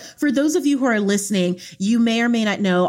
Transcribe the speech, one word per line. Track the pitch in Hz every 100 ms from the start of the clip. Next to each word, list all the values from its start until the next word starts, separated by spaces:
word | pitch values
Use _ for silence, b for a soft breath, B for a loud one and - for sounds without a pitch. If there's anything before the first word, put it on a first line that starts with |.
| B -
for | 294
those | 247 302 320
of | 277
you | 277
who | 262
are | 220
listening, | 196 202 196 202 180 180 B B
you | 196 233
may | 233 226
or | 233
may | 233 214
not | 196
know, | 196 180